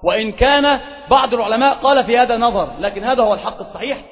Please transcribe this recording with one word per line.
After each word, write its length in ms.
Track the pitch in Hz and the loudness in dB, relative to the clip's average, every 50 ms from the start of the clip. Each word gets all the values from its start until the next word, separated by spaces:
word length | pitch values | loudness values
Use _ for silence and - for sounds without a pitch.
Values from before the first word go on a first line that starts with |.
| - | -2
وإن 280 | - - 214 220 220 | -2 -2 -2 -4 -4
كان 480 | 202 - 247 269 285 285 285 285 285 254 - - - - - - | -2 0 2 4 4 4 4 2 0 0 -2 -12 -18 -18 0 2
بعض 220 | 240 269 262 262 247 | 2 4 4 2 -2
العلماء 400 | 240 220 202 220 233 262 277 269 | -2 -2 -2 0 2 2 2 0
قال 300 | - - 262 277 269 233 | 2 2 2 4 4 2
في 140 | 175 233 240 | 2 2 2
هذا 200 | 247 240 240 220 | 2 2 2 0
نظر، 320 | 233 240 214 202 165 143 - - | 0 0 0 0 -4 -4 -6 -6
لكن 240 | 180 202 202 196 208 | -6 -6 -6 -4 -4
هذا 200 | 240 262 240 226 | -2 0 0 2
هو 100 | 208 208 | 0 0
الحق 260 | 196 - - - - | -2 -4 -10 -10 -10
الصحيح 380 | 196 - - 165 208 269 269 - - - | -16 -14 -12 -12 -8 -8 -8 -10 -10 -20